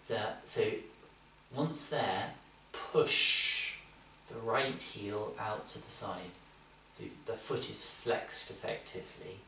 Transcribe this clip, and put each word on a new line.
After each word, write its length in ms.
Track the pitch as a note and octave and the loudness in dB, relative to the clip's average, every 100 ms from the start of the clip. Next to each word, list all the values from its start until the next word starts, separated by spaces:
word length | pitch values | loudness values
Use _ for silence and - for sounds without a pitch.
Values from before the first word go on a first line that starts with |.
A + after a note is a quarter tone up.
| - | 0
The, 120 | A2+ G#2+ - | 0 0 -4
so 260 | - B2 G#2+ - - - - - - - - | -4 2 4 2 -6 -18 -20 -20 -20 -20 -8
once 340 | B2+ D#3+ - - | 0 0 2 0
there, 420 | D3 - - - - - - - | 2 2 2 -2 -6 -16 -20 -12
push 1000 | - - - - - - - - - - - - - - - - | -8 4 6 8 8 6 6 4 2 -2 -4 -12 -20 -20 -20 -10
the 100 | A#2 | -4
right 420 | A2+ A2+ C3 - | 2 4 4 0
heel 520 | - G#2 G2+ G#2 G#2+ - | -6 -6 -4 -2 -4 -4
out 300 | A2 F2+ - | -2 -2 -6
to 160 | - | -10
the 60 | - | -6
side. 420 | - - F#2 F2+ - - - - - - - | -4 -4 -6 -8 -14 -20 -20 -20 -20 -20 -12
The, 60 | - - - | -12 -10 -6
the 80 | |
foot 360 | - - G3+ - | -6 0 -2 0
is 140 | - | -6
flexed 680 | - - - - - - - | -8 -6 0 0 0 -4 -6
effectively. 880 | - - - - F#2+ - - F#2 F#2+ | -6 -4 -4 -6 -8 -10 -12 -12 -12